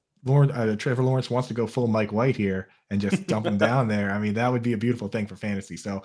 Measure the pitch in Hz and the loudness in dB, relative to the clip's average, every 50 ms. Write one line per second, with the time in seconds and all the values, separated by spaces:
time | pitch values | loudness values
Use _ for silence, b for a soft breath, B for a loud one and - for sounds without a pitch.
0 | _ _ _ _ - 127 135 143 143 139 - 120 113 110 107 104 - 143 123 127 | _ _ _ _ 0 2 4 6 6 4 4 2 0 0 0 0 0 -2 0 2
1 | 131 127 131 131 120 - 120 127 123 - 113 117 113 107 - 127 120 113 110 110 | 2 2 2 0 0 -2 -2 -2 -2 -2 -2 -2 -2 -2 0 0 0 2 2 2
2 | 107 104 104 107 123 135 113 - 104 98 95 95 92 - b b b b 101 101 | 0 0 0 2 2 2 2 2 0 0 0 -2 -6 -8 b b b b -2 -2
3 | 101 98 - - - - 110 107 107 - 104 196 170 117 123 135 131 107 104 104 | 0 0 0 -2 0 0 -2 0 0 0 0 2 2 2 2 2 2 2 0 0
4 | 101 98 98 104 107 107 101 113 120 127 127 123 117 123 117 104 113 120 120 117 | 0 0 -2 -2 -2 -2 0 0 0 0 0 0 0 -2 -2 0 0 0 0 -2
5 | 107 98 - 110 104 101 95 92 - 104 101 98 - - 87 80 - 104 98 95 | -4 -6 -4 -4 -6 -6 -8 -8 -6 -6 -4 -6 -6 -8 -12 -10 -8 -6 -6 -6
6 | - | -8